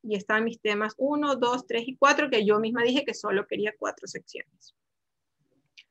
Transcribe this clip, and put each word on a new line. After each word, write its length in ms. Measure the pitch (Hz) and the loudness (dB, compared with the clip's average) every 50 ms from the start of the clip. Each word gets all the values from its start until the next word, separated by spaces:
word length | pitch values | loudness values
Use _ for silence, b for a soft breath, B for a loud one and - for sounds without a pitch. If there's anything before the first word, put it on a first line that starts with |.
| - | -8
y 120 | 214 214 | -4 -4
están 280 | 196 196 - 214 214 226 | -4 -2 0 0 0 0
mis 160 | 233 226 - | 0 -4 -4
temas 340 | - 214 208 208 214 214 - - | -2 -2 0 0 -2 -4 -4 -2
uno, 380 | 262 277 294 294 294 285 269 | -2 0 0 0 0 0 0
dos, 300 | 240 247 240 247 262 - | 0 0 0 0 -2 -4
tres 180 | - 226 233 233 262 | -4 -6 -6 -4 -6
y 80 | 262 | -2
cuatro, 340 | - 269 277 294 294 302 262 | 2 4 4 4 4 2 2
que 160 | 247 220 214 | 2 2 4
yo 140 | 202 208 214 | 4 4 4
misma 240 | 220 220 240 240 233 | 2 0 0 2 2
dije 220 | 247 254 294 285 | 2 2 2 0
que 80 | 240 214 | -2 -6
solo 340 | - - 208 196 196 202 - | -6 -4 -2 0 -2 -2 -2
quería 260 | 208 202 208 214 - - | -4 -4 -4 -4 -4 -6
cuatro 260 | 202 202 - - - | -6 -8 -8 -8 -12
secciones. 680 | 190 - - - - - - - _ _ _ - - _ _ _ _ _ _ _ _ _ _ _ _ _ _ _ _ _ _ _ _ _ - - _ | -14 -14 -14 -16 -14 -16 -16 -16 _ _ _ -20 -20 _ _ _ _ _ _ _ _ _ _ _ _ _ _ _ _ _ _ _ _ _ -20 -20 _